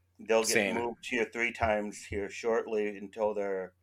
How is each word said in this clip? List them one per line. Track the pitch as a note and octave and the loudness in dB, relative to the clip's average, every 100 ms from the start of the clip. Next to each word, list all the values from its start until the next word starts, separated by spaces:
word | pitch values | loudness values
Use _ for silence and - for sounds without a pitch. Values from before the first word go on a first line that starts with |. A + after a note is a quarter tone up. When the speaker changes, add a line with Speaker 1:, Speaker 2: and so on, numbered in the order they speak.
| _ - | _ -10
Speaker 1:
they'll | - A2 G#2+ | 2 4 6
get | |
Speaker 2:
Same. | A#2 G2+ A#2 | 4 4 2
Speaker 1:
moved | A#2+ A#2 - | -2 -6 -4
here | B2 A2 | -2 -2
three | A#2+ A#2 | 0 -2
times | A2 A#2 G#2 G#2 F#2+ - | 2 2 2 0 -8 -8
here | G#2 G2 | -6 -6
shortly | - A#2 A2+ - G#2+ G#2 G2 | -4 0 0 0 -2 -2 -4
until | G2 A2+ G#2+ | -10 -2 0
they're | G2+ G2+ F#2+ F2+ - | 0 -2 -4 -6 -12